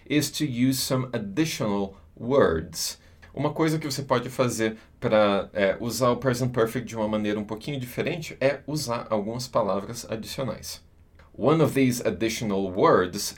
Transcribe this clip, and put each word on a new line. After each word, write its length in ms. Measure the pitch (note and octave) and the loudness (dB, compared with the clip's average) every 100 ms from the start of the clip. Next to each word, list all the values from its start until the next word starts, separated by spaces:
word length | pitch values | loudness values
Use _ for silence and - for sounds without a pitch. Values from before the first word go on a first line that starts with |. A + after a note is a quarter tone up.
| - | -2
is 220 | D3 D3 | 0 0
to 140 | - | -2
use 360 | D3+ A#2 B2+ C3 | -2 2 2 2
some 280 | - C3 B2+ | 0 -2 -2
additional 840 | A#2 G2+ G2 D#3+ - A2 G2+ G2 - - - | -4 -4 -2 -2 0 -2 0 -2 -8 -20 -10
words. 800 | A#2 C3+ F#2+ E2 E2+ - - - - - - | 0 4 4 2 -4 -6 -8 -8 -18 -20 -12
Uma 180 | - C#3+ | -4 -2
coisa 240 | D#3 D#3+ D#3+ | 0 0 0
que 60 | |
você 180 | D#3 C3 | -4 -6
pode 280 | C3 B2 A#2+ | 0 0 0
fazer 480 | - B2 G#2+ A2 A2 - _ | 0 0 2 0 -2 -12 _
pra, 500 | A#2+ G#2+ G#2 G2 - | 2 4 6 2 -2
é, 240 | - G2 F#2+ | 0 2 2
usar 300 | A#2 A2 B2 | -4 0 2
o 60 | A#2+ | 2
present 340 | C3 A#2+ B2+ | 0 0 0
perfect 340 | B2+ A2+ B2+ A2+ | 2 0 0 -6
de 100 | A2+ | -4
uma 120 | G#2+ | -2
maneira 300 | G#2+ G#2 G#2+ | 0 0 -2
um 60 | |
pouquinho 360 | G#2 G#2+ - C#3 | -4 -8 -8 -8
diferente 560 | B2 - A2+ E3+ D#3 - | -6 -4 -4 -4 -8 0
é 200 | C3+ C#3+ - | 0 0 -4
usar 420 | D3+ A#2+ A#2+ - | -6 -4 -4 -2
algumas 380 | G#2+ G2+ A#2+ B2+ | -2 -2 -6 -2
palavras 580 | B2+ G2+ G2+ G#2 A#2 - | 0 0 0 -4 -10 -8
adicionais. 720 | A2+ G#2 - B2+ - - - - - - - - - | -8 -6 -6 -6 -6 -10 -14 -16 -20 -20 -20 -20 0
One 240 | A2 D#3+ | 4 4
of 140 | D3 | 4
these 260 | C3+ C3 A#2+ A2 | 4 2 2 0
additional 640 | F#2+ A2 - A2 G2 F#2+ | 0 -2 -2 -2 0 0
words 640 | F#2 D#3+ A2+ F2+ G2 - | 4 6 6 4 -2 -8